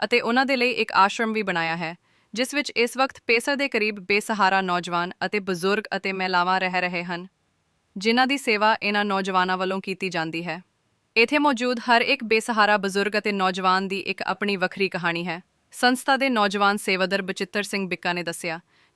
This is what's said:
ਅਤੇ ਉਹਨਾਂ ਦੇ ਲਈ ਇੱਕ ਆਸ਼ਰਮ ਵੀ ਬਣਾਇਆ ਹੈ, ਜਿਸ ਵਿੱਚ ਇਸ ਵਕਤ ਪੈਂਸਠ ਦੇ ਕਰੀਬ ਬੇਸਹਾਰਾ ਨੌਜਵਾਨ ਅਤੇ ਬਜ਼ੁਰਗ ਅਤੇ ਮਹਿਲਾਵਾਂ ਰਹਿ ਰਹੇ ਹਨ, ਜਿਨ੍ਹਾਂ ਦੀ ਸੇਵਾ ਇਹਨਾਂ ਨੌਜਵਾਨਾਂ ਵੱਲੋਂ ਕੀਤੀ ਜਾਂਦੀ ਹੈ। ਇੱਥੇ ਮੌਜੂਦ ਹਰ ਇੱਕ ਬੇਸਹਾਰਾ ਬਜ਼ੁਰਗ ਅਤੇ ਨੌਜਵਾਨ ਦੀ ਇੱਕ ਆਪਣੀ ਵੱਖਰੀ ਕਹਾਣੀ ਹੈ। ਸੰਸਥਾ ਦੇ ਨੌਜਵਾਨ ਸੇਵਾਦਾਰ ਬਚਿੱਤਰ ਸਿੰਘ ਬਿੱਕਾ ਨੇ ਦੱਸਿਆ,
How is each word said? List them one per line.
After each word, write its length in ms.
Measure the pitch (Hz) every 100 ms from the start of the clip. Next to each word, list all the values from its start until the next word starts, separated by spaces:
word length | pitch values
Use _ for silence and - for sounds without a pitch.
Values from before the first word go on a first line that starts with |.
ਅਤੇ 180 | 214 240
ਉਹਨਾਂ 240 | 220 247 262
ਦੇ 100 | 262
ਲਈ 160 | 247
ਇੱਕ 200 | - 220
ਆਸ਼ਰਮ 400 | - 196 - 226
ਵੀ 100 | 214
ਬਣਾਇਆ 340 | 196 175 165 165
ਹੈ, 180 | 160 175 _ _ _
ਜਿਸ 200 | 208 262
ਵਿੱਚ 160 | 285 -
ਇਸ 280 | - 240 240
ਵਕਤ 240 | 269 - -
ਪੈਂਸਠ 280 | 233 294 277
ਦੇ 140 | 277
ਕਰੀਬ 300 | 226 214 208
ਬੇਸਹਾਰਾ 640 | 180 208 214 208 190 190
ਨੌਜਵਾਨ 500 | 185 175 175 175 175 - 180
ਅਤੇ 140 | 208
ਬਜ਼ੁਰਗ 440 | 190 180 190 208 208 190
ਅਤੇ 160 | 196
ਮਹਿਲਾਵਾਂ 460 | 190 185 185 180 185
ਰਹਿ 220 | 185 180
ਰਹੇ 220 | 180 180
ਹਨ, 240 | 175 175 185 _ _ _ _ _ _ 196
ਜਿਨ੍ਹਾਂ 300 | 208 240 254
ਦੀ 100 | 277
ਸੇਵਾ 400 | 262 208 214 220
ਇਹਨਾਂ 220 | 208 208 208
ਨੌਜਵਾਨਾਂ 520 | 196 196 185 185 185
ਵੱਲੋਂ 240 | 185 190
ਕੀਤੀ 280 | 196 180 190
ਜਾਂਦੀ 380 | 170 160 165 170
ਹੈ। 140 | 165 _ _ _ _ _ -
ਇੱਥੇ 220 | 233 294
ਮੌਜੂਦ 400 | 294 233 247 240
ਹਰ 220 | 247 233
ਇੱਕ 220 | 233 277
ਬੇਸਹਾਰਾ 540 | 220 220 233 220 208 208
ਬਜ਼ੁਰਗ 400 | 196 190 202 208
ਅਤੇ 140 | 214
ਨੌਜਵਾਨ 560 | 202 190 185 185 185 190
ਦੀ 120 | 196
ਇੱਕ 220 | - 190
ਆਪਣੀ 340 | - 190 208 196
ਵੱਖਰੀ 340 | 180 - 190
ਕਹਾਣੀ 380 | 180 170 170 175
ਹੈ। 140 | 170 _ _ _
ਸੰਸਥਾ 460 | - 247 254 - 262
ਦੇ 120 | 269
ਨੌਜਵਾਨ 480 | 233 202 202 202 208
ਸੇਵਾਦਾਰ 440 | - 185 185 196
ਬਚਿੱਤਰ 420 | 185 190 196 208
ਸਿੰਘ 260 | 202 202 185
ਬਿੱਕਾ 240 | 180 180
ਨੇ 100 | 175
ਦੱਸਿਆ, 360 | 170 170 175 165 _ _ _